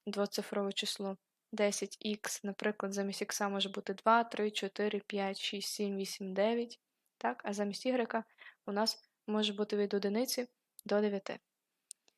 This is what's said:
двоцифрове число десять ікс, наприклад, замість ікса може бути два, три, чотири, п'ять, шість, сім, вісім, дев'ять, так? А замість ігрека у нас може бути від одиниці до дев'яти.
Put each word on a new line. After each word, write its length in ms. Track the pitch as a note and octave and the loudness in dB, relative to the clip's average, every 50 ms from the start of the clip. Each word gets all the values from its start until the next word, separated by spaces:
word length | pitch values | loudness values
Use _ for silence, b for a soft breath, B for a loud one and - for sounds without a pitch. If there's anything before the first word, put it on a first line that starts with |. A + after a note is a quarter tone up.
| _ | _
двоцифрове 680 | G#3+ G3+ G3+ G3+ G3+ - - G3+ - - G#3 G3+ G3 G3+ | -4 0 0 0 0 0 -4 -4 -2 0 0 0 0 -2
число 440 | - G#3+ G3+ - - G3+ G3 G3 - _ _ _ _ _ _ | -2 -4 -4 -4 -4 -4 -4 -6 -6 _ _ _ _ _ _
десять 460 | - G#3 G3+ G#3 G#3 - G3+ G3+ - - | 0 2 4 4 4 2 -2 -6 -6 -4
ікс, 440 | - G#3+ G#3 G#3 - - - - - | -4 -4 -2 -2 -4 -4 -6 -4 -4
наприклад, 500 | G3+ F#3+ - - G#3+ G#3 - - G3 G3 | -6 -4 0 0 0 0 0 -2 -2 -2
замість 280 | G3+ G3 G3 G3 - | -2 -2 -2 -2 -4
ікса 280 | G#3 G3+ - - G#3 G3+ | -4 -4 -2 -2 0 0
може 200 | G3 G3 G3 G3 | 0 0 -2 -2
бути 240 | G3 G#3 - - G3 | -4 -4 -4 -6 -6
два, 300 | F#3+ - A3 A3+ A#3 A#3 | 2 6 6 6 6 6
три, 280 | A#3 - - G#3+ G#3+ | 2 0 -2 -2 -2
чотири, 480 | G#3+ - G3+ G3 - - G#3 G#3 G#3 G3+ | -2 -2 -4 -4 -2 -2 -2 0 0 -2
п'ять, 400 | - - G#3+ G3 G3 G3 G3 - | -4 -4 -2 -2 -2 -2 -2 -4
шість, 340 | - - - G3 G3 - - | -4 -4 -4 -4 -6 -4 -4
сім, 240 | - G#3 G3+ G3 | -2 -2 -2 -2
вісім, 360 | G3 G3 F#3+ - - G3+ F#3+ F#3 | -2 -4 -4 -6 -6 -6 -2 2
дев'ять, 460 | F#3+ G3+ A3 A#3 A#3+ A#3 A#3 - - _ _ _ _ _ _ _ | 4 4 4 4 2 0 -2 -6 -14 _ _ _ _ _ _ _
так? 240 | - - A#3 B3+ - - | -4 -2 -2 -2 -2 -4
А 80 | G#3+ G3+ | -4 -2
замість 320 | G3+ G#3 G3+ G3 - - | 0 0 -2 -2 -2 0
ігрека 380 | B3+ B3+ B3+ A3+ A3+ - A3+ A3 B B B B B B B _ | 2 2 2 2 2 0 -2 -4 B B B B B B B _
у 60 | - | -2
нас 380 | G3+ G3+ A3 A3+ - - _ _ _ _ _ | 0 2 2 2 0 -2 _ _ _ _ _
може 260 | - G#3+ G#3+ G#3+ G#3 G3+ | 0 2 2 2 2 0
бути 240 | G3+ G#3 G#3 G#3+ | 0 0 0 2
від 160 | G#3 G#3 G3+ G3+ | 2 2 2 2
одиниці 540 | G3+ G3 G3+ G3+ A3 B3+ - - - B3 - _ _ _ _ _ - - | 2 2 2 2 2 2 0 0 -2 -4 -4 _ _ _ _ _ -10 -2
до 160 | - G3+ G#3 | 2 4 4
дев'яти. 380 | G#3+ G#3 G3+ G3 - - - - _ _ _ _ _ _ _ _ _ - - _ _ _ _ | 4 4 2 0 -4 -6 -8 -10 _ _ _ _ _ _ _ _ _ -20 -20 _ _ _ _